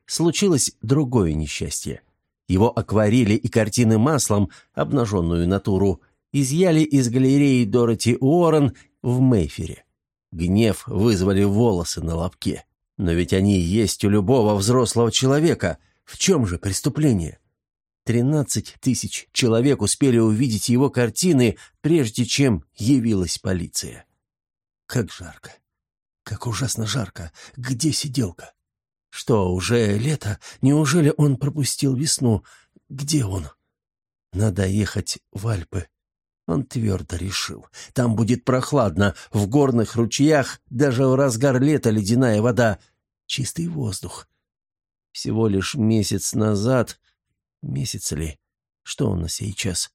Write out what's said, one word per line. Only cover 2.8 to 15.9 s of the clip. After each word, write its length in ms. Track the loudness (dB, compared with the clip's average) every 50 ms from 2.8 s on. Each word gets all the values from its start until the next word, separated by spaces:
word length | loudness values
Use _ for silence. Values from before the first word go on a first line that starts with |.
| -6 -2 0 2 2 4 4 4 4 4 2
и 120 | 0 0 0
картины 520 | 0 0 0 0 0 0 2 4 4 4
маслом, 500 | 4 2 0 0 0 0 0 0 0 -2 -4 -14 _ _ -6
обнаженную 760 | -6 -6 -2 0 -2 -2 0 -2 -2 0 0 0 0 0 0
натуру, 540 | 0 -2 0 -2 0 2 2 0 0 -2 _ _ _ _ _ _ -2
изъяли 480 | -2 -2 0 0 0 2 2 4 2
из 280 | 2 2 2 2 2 2
галереи 540 | 2 2 2 4 4 4 4 4 4 2 2
Дороти 520 | 2 2 2 2 2 0 0 2 0 0 2
Уоррен 540 | 2 2 2 4 4 4 4 4 2 2 0 -4 -20 _ _ _ -4
в 160 | -2 0 2
Мейфере. 640 | 4 4 4 2 2 -2 -4 -8 -10 -10 -10 -14 _ _ _ _ _ _ _ _ _ _
Гнев 560 | -8 -4 -2 2 2 4 4 2 0 -2 -6 -8
вызвали 560 | -4 0 2 2 2 2 2 2 2 2 2
волосы 580 | 2 2 2 2 2 2 0 -2 -6 -8 -8
на 140 | -6 -6 -4
лобке. 500 | -4 -6 -6 -8 -6 -6 -6 -6 -6 -10 _ _ _ _ _ _ -4
Но 160 | -2 0 0
ведь 200 | 0 0 2 2
они 240 | 2 4 4 4 2
есть 460 | 2 0 0 0 0 0 -2 -2 0
у 60 | 2
любого 460 | 2 2 2 2 2 4 4 2 2
взрослого 560 | 0 2 2 2 2 2 2 0 0 0 2
человека. 680 | 0 0 2 2 2 2 2 2 0 0 -2 -4 -4 -6 _ _